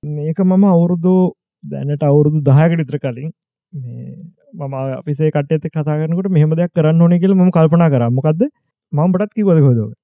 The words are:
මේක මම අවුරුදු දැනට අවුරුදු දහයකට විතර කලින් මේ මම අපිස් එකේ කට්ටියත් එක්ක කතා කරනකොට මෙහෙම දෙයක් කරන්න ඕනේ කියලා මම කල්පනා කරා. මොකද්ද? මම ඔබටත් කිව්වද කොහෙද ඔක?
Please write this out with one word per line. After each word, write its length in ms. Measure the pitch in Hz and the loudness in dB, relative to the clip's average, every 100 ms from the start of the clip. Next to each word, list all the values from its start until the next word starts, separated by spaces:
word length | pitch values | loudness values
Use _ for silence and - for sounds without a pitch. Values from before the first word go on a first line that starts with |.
| 147 | -10
මේක 300 | 147 151 160 | -8 -8 -2
මම 260 | 185 185 196 | 0 2 4
අවුරුදු 500 | 175 170 180 170 185 185 - _ _ | 4 2 0 0 2 0 -4 _ _
දැනට 400 | 143 139 139 147 | -14 -10 -6 -2
අවුරුදු 400 | 147 143 151 156 | 2 4 4 0
දහයකට 360 | 139 135 165 165 | 2 4 4 0
විතර 200 | 135 139 | -4 -6
කලින් 320 | 135 117 151 - _ _ _ | -8 -8 -12 -16 _ _ _
මේ 400 | 156 123 120 123 - 170 _ _ | -14 -14 -14 -16 -18 -20 _ _
මම 220 | 247 139 135 135 | -14 -10 -8 -8
අපිස් 280 | 127 135 143 | -8 -8 -2
එකේ 140 | 156 | -2
කට්ටියත් 320 | 151 143 160 156 | -2 -2 -4 -4
එක්ක 100 | 160 | -6
කතා 220 | 151 151 | -4 -4
කරනකොට 320 | 156 170 190 | -2 -4 0
මෙහෙම 220 | 175 156 | 0 2
දෙයක් 220 | 160 175 | 0 -2
කරන්න 280 | - 156 165 | 0 2 4
ඕනේ 180 | 170 175 | 4 2
කියලා 200 | 190 190 | 2 4
මම 120 | 180 | 4
කල්පනා 380 | 170 160 170 165 | 4 2 4 2
කරා. 200 | 139 117 | 2 0
මොකද්ද? 300 | 123 151 156 277 _ _ _ _ | 0 0 0 -2 _ _ _ _
මම 100 | 143 | -2
ඔබටත් 300 | 170 180 208 | 0 0 -4
කිව්වද 280 | - 202 160 | -2 2 4
කොහෙද 180 | 139 120 | 4 2
ඔක? 120 | 110 110 | -4 -10